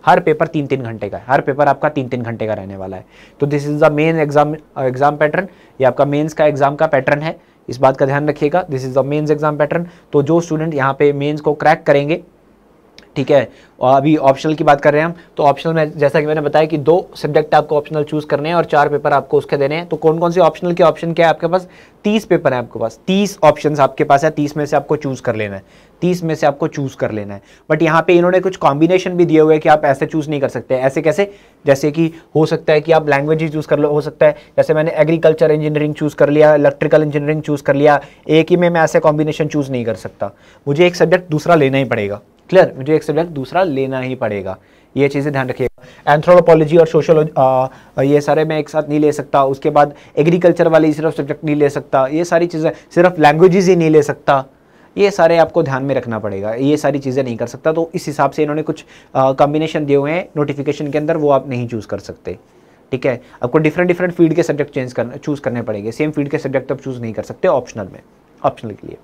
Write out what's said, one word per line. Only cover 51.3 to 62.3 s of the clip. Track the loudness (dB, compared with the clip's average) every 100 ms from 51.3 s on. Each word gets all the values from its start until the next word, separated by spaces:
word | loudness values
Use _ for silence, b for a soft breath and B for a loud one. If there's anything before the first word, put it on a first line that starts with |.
| -8
नहीं | -4 0
ले | 0
सकता, | 0 -2 -2 0
ये | -2
सारी | 0 0 0
चीज़ें, | -2 -4 B B
सिर्फ | 2 2 4
लैंग्वेजेस | 2 6 4 6 4
ही | 2
नहीं | 4
ले | 4
सकता, | 2 -2 0 0 -2 b b b b 0
ये | 0
सारे | 4 4 4
आपको | 2 2
ध्यान | 0 -2
में | -2
रखना | -4 -4 -6
पड़ेगा, | -6 -6 -6
ये | -2 0 2
सारी | 0 -2
चीज़ें | -4 -4
नहीं | -4 -6
कर | -8
सकता। | -4 -2
तो | -2 -4
इस | -6 -8
हिसाब | -2 -2
से | 0
इन्होंने | -2 -2
कुछ, | -6 -8 -12 b b
आ, | 0 0
कॉम्बिनेशन | 2 2 2 -2 -4 0
दिए | 0
हुए | 0
हैं | -4 -6 -4
नोटिफिकेशन | -4 -4 -6 -6 -4
के | -4
अंदर, | -2 0
वो | 2
आप | 2 0
नहीं | -8 -6
चूज़ | -8 -8
कर | -12
सकते, | -12 -14 -14